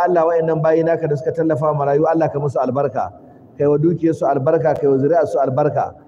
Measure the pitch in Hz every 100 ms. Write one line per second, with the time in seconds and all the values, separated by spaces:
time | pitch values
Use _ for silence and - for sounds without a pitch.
0 | 180 175 165 165 160 156 160 160 165 165
1 | 156 143 160 160 160 143 156 143 143 143
2 | 160 165 151 143 147 156 131 127 143 117
3 | 92 - - - - - 143 147 165 165
4 | 165 151 143 139 143 165 151 139 143 135
5 | 143 170 147 151 135 131 151 - 95 -